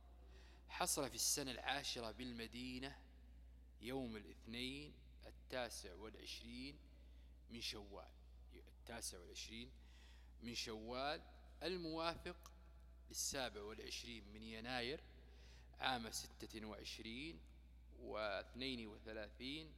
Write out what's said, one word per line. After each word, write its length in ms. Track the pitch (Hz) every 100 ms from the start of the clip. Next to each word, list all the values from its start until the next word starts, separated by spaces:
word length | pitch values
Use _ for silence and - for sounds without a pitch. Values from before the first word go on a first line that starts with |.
| - - - - - - -
حصل 400 | - 180 - 131
في 60 |
السنة 360 | 117 - - 135
العاشرة 600 | 113 131 139 135 127 113
بالمدينة 840 | 110 127 117 113 120 127 127 139 139 - - - - - - - -
يوم 360 | 110 135 123 107
الاثنين 760 | 101 - 110 117 127 139 147 - - - 110
التاسع 680 | - - 131 117 - 98
والعشرين 840 | 92 107 107 - - 113 120 135 147 - - - - - - -
من 100 | 113
شوال، 480 | 110 110 101 98 85 - - - -
التاسع 640 | - - - - 117 - 95
والعشرين 520 | 85 - - 113 123 - - - - - - -
من 120 | 117
شوال، 680 | 113 120 110 110 123 139 165 - - - -
الموافق 880 | 165 185 165 160 165 165 180 175 - - - - - - -
للسابع 540 | 123 - 139 123 104
والعشرين 680 | 104 110 123 - 117 113 101
من 100 | 107
يناير 580 | 113 113 117 127 120 165 - - - - - - - -
عام 320 | 135 127 113
ستة 560 | - - - 110 113 110
وعشرين 760 | 101 - - 110 120 156 160 - - - - - -
واثنين 880 | 113 107 107 95 - 117 131 123 110
وثلاثين 840 | 110 110 110 104 - 127 151 156